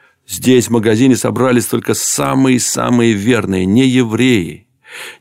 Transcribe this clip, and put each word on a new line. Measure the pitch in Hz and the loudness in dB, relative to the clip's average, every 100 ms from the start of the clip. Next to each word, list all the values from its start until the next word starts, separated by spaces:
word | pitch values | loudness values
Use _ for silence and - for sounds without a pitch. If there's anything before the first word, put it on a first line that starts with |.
| _ _ _ | _ _ _
«Здесь | - 113 127 110 | -4 2 2 2
в | |
магазине | 117 107 110 135 120 | 0 0 2 2 2
собрались | 120 107 127 123 107 | 0 -2 0 0 0
только | 117 - | -4 -4
самые-самые | 113 - - 139 135 135 123 - 135 120 120 117 | -4 -4 -4 -2 0 2 2 0 -4 -2 2 2
верные, | 104 101 117 95 92 95 | 0 0 0 0 -2 0
не | 107 135 | 2 2
евреи, | 127 117 110 127 117 90 78 _ _ _ - - - | 2 0 0 0 0 -2 -10 _ _ _ -18 -18 -10